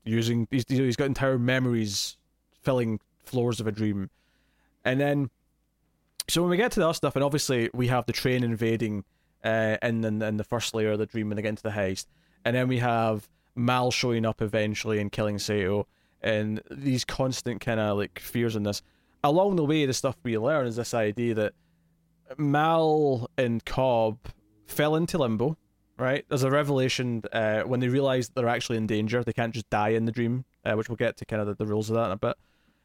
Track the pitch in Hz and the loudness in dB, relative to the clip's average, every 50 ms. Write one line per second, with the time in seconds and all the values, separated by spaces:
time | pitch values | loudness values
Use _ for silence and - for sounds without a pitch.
0 | _ 110 110 117 113 117 117 117 113 - - 131 113 - 135 127 135 127 117 - | _ -2 0 2 2 2 0 0 0 0 -2 -2 -2 0 0 0 2 2 0 0
1 | 147 135 131 - 139 135 131 123 120 127 127 131 127 123 120 113 110 104 98 - | 0 -2 0 0 0 2 2 2 2 2 2 2 2 2 2 0 0 -2 -2 -4
2 | - - - - _ _ _ _ _ _ _ _ - 147 131 123 117 113 110 104 | -6 -6 -8 -14 _ _ _ _ _ _ _ _ -2 0 0 2 2 0 -2 -4
3 | - _ _ _ _ - - 123 120 123 117 - 110 110 101 104 110 107 101 101 | -8 _ _ _ _ -6 -2 0 0 0 0 -2 -2 -4 -2 -2 -2 -2 -2 -2
4 | 95 - - _ _ _ _ _ _ _ _ _ _ _ _ _ - 120 127 135 | -4 -8 -10 _ _ _ _ _ _ _ _ _ _ _ _ _ -4 -2 0 2
5 | 143 143 143 143 139 120 - _ _ _ _ _ _ _ _ _ _ _ _ _ | 2 2 2 0 0 -2 -6 _ _ _ _ _ _ _ _ _ _ _ _ _
6 | _ _ _ - - - - 165 175 180 180 180 226 254 - 226 165 160 160 - | _ _ _ -12 -6 -2 0 2 2 2 4 2 2 2 2 2 2 2 2 2
7 | - 143 - 131 139 143 143 147 - - 135 120 113 - - 120 123 120 127 123 | 0 0 2 2 2 2 2 0 0 2 2 2 2 0 0 0 0 2 2 0
8 | 117 - 113 - - 131 127 127 123 117 117 107 117 113 113 107 117 107 104 101 | 0 -2 -2 -2 0 0 2 2 2 0 0 0 0 0 0 0 0 -2 -2 -4
9 | 95 - _ _ _ _ _ _ - 110 110 110 110 107 107 - - 120 117 113 | -6 -10 _ _ _ _ _ _ -2 0 0 2 2 2 0 0 0 -2 0 0
10 | 113 110 107 107 110 110 107 104 107 - - 117 - - - 113 107 107 107 104 | 0 0 0 0 -2 -2 -2 -2 -2 -2 -4 -4 -2 -2 0 0 2 2 2 0
11 | 107 104 - 113 107 104 104 104 104 107 107 - - 110 98 104 101 95 95 - | 0 -2 -2 -4 -2 -2 -2 -2 -2 -2 -4 -4 -6 -4 -2 0 0 0 -2 -4
12 | - - _ _ _ _ _ _ - 120 120 127 127 127 127 120 120 120 117 113 | -8 -12 _ _ _ _ _ _ -4 0 0 2 2 0 0 0 0 2 2 2
13 | 113 113 110 107 - - _ _ _ _ _ 123 120 123 123 127 123 123 117 - | 2 0 0 -2 -6 -10 _ _ _ _ _ -2 0 2 2 2 2 0 0 0
14 | - 123 117 117 113 113 110 - 113 104 101 110 107 107 104 - - 110 110 107 | 0 0 0 2 0 0 -2 -2 -2 -2 0 0 0 0 -2 -4 -2 -2 0 0
15 | 104 101 - - 110 104 104 101 - - 104 104 95 90 101 104 98 - _ _ | -2 -2 -2 -2 -2 -2 -2 -4 -4 -2 0 0 0 0 0 0 -2 -4 _ _
16 | _ _ _ _ - 110 110 107 107 107 107 107 - - - - 135 139 127 123 | _ _ _ _ -2 -2 0 0 0 -2 -4 -6 -8 -10 -12 -4 -2 0 0 0
17 | - - - - 135 131 123 - - 123 117 98 - - 117 110 107 104 101 101 | -2 -4 -4 -2 -2 -2 -2 -4 -6 -6 -6 -6 -4 -2 -2 0 0 0 0 0
18 | 101 - - - - - - 120 117 117 110 110 104 104 101 - - _ _ _ | -2 -4 -6 -12 -12 -6 -2 0 0 0 0 -2 -2 -2 -4 -4 -8 _ _ _
19 | _ _ _ _ - 147 151 175 190 202 196 175 151 139 156 156 147 131 123 - | _ _ _ _ 0 2 4 4 4 2 2 2 2 2 2 2 2 0 0 0
20 | - 135 120 - - 123 113 107 110 135 160 151 131 120 110 117 117 - - 117 | -2 -4 -4 -4 -4 -4 -2 0 0 0 0 0 0 -2 -2 -4 -4 -2 -2 0
21 | 110 107 104 120 120 120 113 110 107 101 - _ _ _ _ _ _ _ _ _ | 0 0 0 0 -2 0 0 0 0 -2 -4 _ _ _ _ _ _ _ _ _
22 | _ _ _ _ _ - 127 143 151 143 139 147 156 160 165 165 160 156 151 156 | _ _ _ _ _ -14 -6 -2 0 2 2 2 2 2 2 2 4 4 4 4
23 | 151 143 131 117 120 - - - 131 120 117 113 - - - - 131 131 120 117 | 4 2 2 0 -2 -4 -2 -2 0 0 0 -2 -4 -4 -2 0 2 2 4 4
24 | 113 110 110 - - - - - _ _ _ _ _ - - - 147 151 156 160 | 2 2 0 -4 -10 -16 -18 -18 _ _ _ _ _ -8 -2 0 0 2 2 2
25 | 175 165 - 175 139 117 110 101 117 147 160 - _ _ _ _ _ _ _ - | 0 0 0 0 0 0 0 0 0 -2 -2 -4 _ _ _ _ _ _ _ -4
26 | 123 127 135 143 - _ - 127 131 135 135 147 147 139 143 131 131 127 - - | -2 0 0 -2 -2 _ -2 0 2 2 2 2 2 2 2 2 2 2 0 0
27 | 127 123 120 113 107 - - 113 110 107 107 110 - 113 127 123 127 123 123 139 | -2 -2 -2 -4 -4 -4 -2 0 0 2 2 0 0 0 0 0 0 2 2 2
28 | 139 135 131 131 123 - - 131 120 117 120 120 117 - 120 113 110 104 110 104 | 2 2 2 0 -2 -2 -2 -2 0 0 0 0 -2 -2 -2 0 0 0 0 0
29 | 107 107 117 123 120 117 110 - 117 117 113 120 104 - 107 104 104 110 110 113 | 0 0 0 0 0 -2 -2 -2 -2 -2 -4 -6 -6 -2 0 0 2 2 2 2
30 | 113 113 110 120 117 117 123 127 131 - _ _ - 110 107 107 110 - 117 - | 0 0 0 0 0 0 -2 -2 -6 -8 _ _ -4 -2 -2 0 -2 -4 -4 -2
31 | 123 113 - - - - 113 107 104 104 101 - 113 107 104 110 110 107 110 113 | -2 -2 -2 -4 -6 -4 -4 -2 -2 -2 -2 -2 -2 -2 0 -2 0 0 0 0
32 | 117 98 92 104 - 120 120 - _ _ _ _ _ _ _ _ | 0 0 -2 -2 -2 -2 -4 -4 _ _ _ _ _ _ _ _